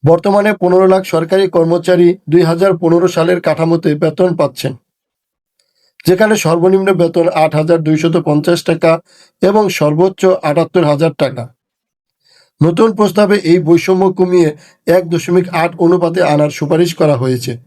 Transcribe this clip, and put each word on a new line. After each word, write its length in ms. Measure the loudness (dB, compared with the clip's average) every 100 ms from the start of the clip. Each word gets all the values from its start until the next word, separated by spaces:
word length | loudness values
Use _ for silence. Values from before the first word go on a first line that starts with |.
বর্তমানে 460 | 2 2 2 0 0 0
পনেরো 260 | 0 2 4
লাখ 140 | 2
সরকারি 400 | 0 -4 -2 0 0
কর্মচারী 600 | 0 0 0 0 2 2 0 -2
দুই 160 | 0
হাজার 280 | 0 0 0 0
পনেরো 300 | 0 0 0
সালের 300 | 0 -2 -2
কাঠামোতে 500 | -2 -2 -2 -2 -2
বেতন 360 | -2 -4 -2 -2 0
পাচ্ছেন, 360 | -4 -4 -10 -10 _ _ _ _ _ _ _ _ _ _ _ _
যেখানে 300 | -2 2 2 0
সর্বনিম্ন 520 | 0 0 2 2 0
বেতন 320 | 0 0 0 0
আট 180 | 0 0
হাজার 240 | 0 0 0 0
দুইশত 280 | 0 0 -2
পঞ্চাশ 340 | 0 -2 0 -2
টাকা 280 | -2 -2 0 0 _ _ _ _
এবং 220 | 0 2 0
সর্বোচ্চ 520 | 0 -2 2 0 2 0 0
আটাত্তর 420 | 0 -2 0 0 0
হাজার 220 | 0 -2 -2
টাকা। 220 | -4 -4 -14 _ _ _ _ _ _ _ _ _ _ _
নতুন 280 | 0 2 0 2
প্রস্তাবে 400 | -2 2 2 2
এই 140 | 2 0 4
বৈষম্য 380 | 2 2 0 0
কমিয়ে 340 | 0 0 2 0 -2 -16 _ 0
এক 160 | 0 0
দশমিক 380 | -6 0 0 0 -2
আট 100 | -4 -2
অনুপাতে 420 | -2 0 0 -2
আনার 260 | 0 0 -2 -2
সুপারিশ 320 | -4 0 0
করা 220 | 0 0 0
হয়েছে। 360 | -2 -4 -6 -12